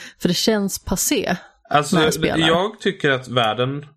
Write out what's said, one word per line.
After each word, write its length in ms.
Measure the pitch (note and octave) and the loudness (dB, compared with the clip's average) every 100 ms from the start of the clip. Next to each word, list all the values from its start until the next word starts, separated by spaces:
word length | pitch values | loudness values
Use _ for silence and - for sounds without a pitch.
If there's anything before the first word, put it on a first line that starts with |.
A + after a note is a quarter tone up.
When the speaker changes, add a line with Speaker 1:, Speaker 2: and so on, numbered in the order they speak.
| - - | -18 -4
Speaker 1:
För 100 | F3 | -2
det 60 | |
känns 440 | F3 - G#3+ G3 - | 0 2 2 0 -4
passé 520 | - F#3+ - C#4 - F#3 - _ - | -4 -4 0 0 0 -4 -8 _ -2
Speaker 2:
Alltså, 260 | D3 D3+ E3+ | 0 2 2
Speaker 1:
när 80 | |
jag 100 | D#3 | 2
spelar. 240 | D#3 D#3 C#3+ E3 | 2 -2 0 2
Speaker 2:
jag 320 | E3+ G#3 - | 2 0 -2
tycker 300 | G3+ - D3 | -4 0 0
att 180 | C3 B2+ | 0 0
världen 580 | B2 A2 A2 B2+ C#3+ - | 0 2 0 -2 -4 -10